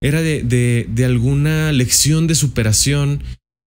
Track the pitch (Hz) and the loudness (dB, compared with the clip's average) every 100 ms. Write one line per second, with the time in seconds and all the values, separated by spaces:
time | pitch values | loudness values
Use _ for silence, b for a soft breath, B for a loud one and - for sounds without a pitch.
0 | 135 160 160 147 120 123 120 120 - 113 | -2 0 0 -2 0 0 2 0 -2 0
1 | 127 123 127 139 147 156 156 139 123 - | 2 2 2 2 0 0 0 0 0 0
2 | 143 160 160 156 143 - 110 104 139 143 | 2 2 0 0 -2 0 0 0 0 0
3 | 143 143 - B _ _ | -2 -4 -8 B _ _